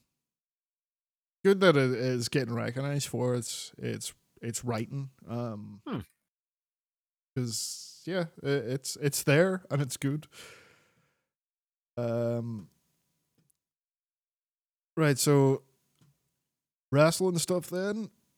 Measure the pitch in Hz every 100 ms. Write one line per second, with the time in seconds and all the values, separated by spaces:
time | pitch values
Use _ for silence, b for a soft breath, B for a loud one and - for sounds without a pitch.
0 | _ _ _ _ _ _ _ _ _ _
1 | _ _ _ _ 190 196 185 143 131 120
2 | 127 123 117 147 120 117 113 127 139 143
3 | - 117 123 123 117 - - - 123 110
4 | - - _ _ 117 113 123 110 113 139
5 | 135 - - 117 120 104 104 101 302 165
6 | - _ _ _ _ _ _ _ _ _
7 | _ _ _ - 123 113 - - - -
8 | - 185 165 - 139 143 113 135 - -
9 | 143 - - 143 185 185 - 143 135 -
10 | 139 151 - b b b b b b b
11 | b b b _ _ _ _ _ _ -
12 | 117 117 117 120 117 110 82 _ _ _
13 | _ _ _ _ _ _ _ _ _ _
14 | _ _ _ _ _ _ _ _ _ -
15 | 156 135 147 143 135 135 - _ _ _
16 | _ _ _ _ _ _ _ _ _ 139
17 | 156 - 190 170 - 180 - 180 196 214
18 | 202 - _